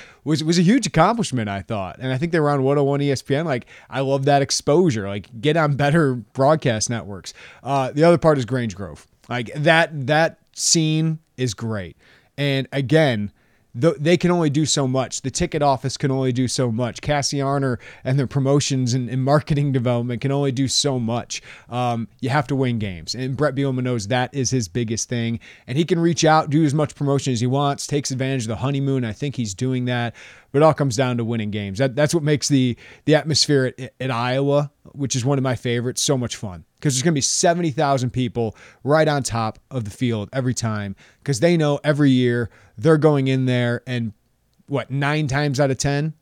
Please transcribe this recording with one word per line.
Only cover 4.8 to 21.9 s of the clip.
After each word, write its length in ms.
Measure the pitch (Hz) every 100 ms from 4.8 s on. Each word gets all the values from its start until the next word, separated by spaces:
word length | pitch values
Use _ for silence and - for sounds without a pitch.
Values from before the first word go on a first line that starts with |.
| 185 110 98
Like, 320 | 101 - 117
get 160 | 143 165
on 180 | 151 135
better 400 | 143 165 143 123
broadcast 760 | - - 135 156 139 110 -
networks. 440 | 117 98 95 - - - -
Uh, 300 | 117 139 131
the 140 | 143 165
other 120 | 175
part 200 | 165 143
is 80 | 110
Grange 320 | 131 117 90
Grove. 280 | 92 78 - _ -
Like, 240 | 120 117 151
that, 520 | 147 160 165 156 127
that 320 | 151 160 - _
scene 640 | - - 170 156 156 160 156 _ -
is 160 | 127
great. 420 | - 117 107 87 - _ _ _ -
And 300 | 143 135 127
again, 580 | 139 127 156 151 110 101 - _ _ _ 120
th-, 160 | 160 147
they 200 | 147 180
can 120 | 175
only 200 | 175 160
do 160 | 139 151
so 240 | - 131
much. 320 | 131 113 -
The 100 | 131
ticket 300 | - 175 160
office 340 | 143 131 135 -
can 160 | 143
only 220 | 135 131
do 160 | 123 123
so 200 | - 127
much. 300 | 113 120 -
Cassie 380 | - 147 - 143
Arner 400 | 139 139 135 117 - -
and 160 | 127 135
their 80 | 123
promotions 680 | 143 135 143 - 135 127
and, 160 | 131 120
and 140 | 127
marketing 480 | 131 143 - 143 143
development 480 | 131 123 120 120 120
can 140 | 135
only 180 | 139 139
do 160 | 123 131
so 320 | - 147 131
much. 420 | 113 120 - - - - -
Um, 400 | 120 123